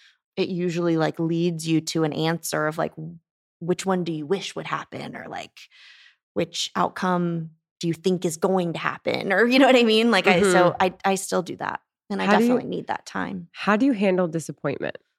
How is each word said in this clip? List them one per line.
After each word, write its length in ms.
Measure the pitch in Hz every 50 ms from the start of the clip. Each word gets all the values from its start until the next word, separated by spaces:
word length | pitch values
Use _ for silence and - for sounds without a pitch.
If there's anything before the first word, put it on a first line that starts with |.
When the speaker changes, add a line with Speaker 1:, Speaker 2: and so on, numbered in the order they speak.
| _ _ _ _ _ _ -
Speaker 1:
it 140 | - 185 -
usually, 480 | 190 170 180 180 160 175 170 170 165
like, 220 | 160 156 151 - -
leads 480 | 165 160 170 165 170 180 170 160 160
you 140 | 165 160 156
to 220 | 156 - - 165 160
an 100 | 151 -
answer 520 | - 156 160 170 165 - - - 151 151
of, 100 | 156 156
like, 160 | 165 156 151 - - 156 165 170 165 _ _ _ _ _ _ _ -
which 260 | 170 165 180 175 -
one 180 | 190 190 185 175
do 80 | 170
you 140 | 160 151 151
wish 300 | 143 196 190 - - -
would 120 | - 160
happen? 480 | - 147 147 - - - 131 - - -
Or, 120 | - -
like, 300 | - - 87 - - _ - - _ _ - - - - - - - _ _ _ _ -
"Which 380 | 196 170 160 - - - - -
outcome 760 | 190 180 - - - 190 180 180 175 175 170 170 165 160 160 - _ _ _ _ -
do 80 | -
you 60 | 165 160
think 320 | - - 190 185 175 185
is 120 | 175 160
going 360 | - - 180 190 185 175 170 156
to 60 | 147
happen?" 520 | - - - - - - - - - - 196
or, 120 | 190 226
you 140 | 240 254 269
know 80 | 285
what 80 | 240 254
I 80 | 247 240
mean? 280 | 220 214 220 226 233
Like, 160 | 220 185 180
I, 140 | 185 180 170
so 280 | 208 196 180 185 180 175
Speaker 2:
Mm-hmm. 60 | - -
Speaker 1:
I, 140 | 190 190 180 - - 196
I 40 | 196
still 260 | 185 - - 190 185
do 140 | 170 180 -
that. 240 | - - - - - _ _ _ _ _ -
And 120 | 208 196
I 40 | 190
Speaker 2:
How 100 | 190 208
do 60 | 214 233
you 60 | 240
Speaker 1:
definitely 180 | 247 226 - -
need 180 | 180 170 -
that 180 | - - - -
time. 440 | - - 196 180 - 196 185 175 -
Speaker 2:
How 240 | - - - 190 208
do 100 | 214 269
you 60 | 285
handle 380 | 254 196 214 196 190 180 185 165
disappointment? 680 | 156 165 151 - 151 _ - 147 - - - - - - _ _ _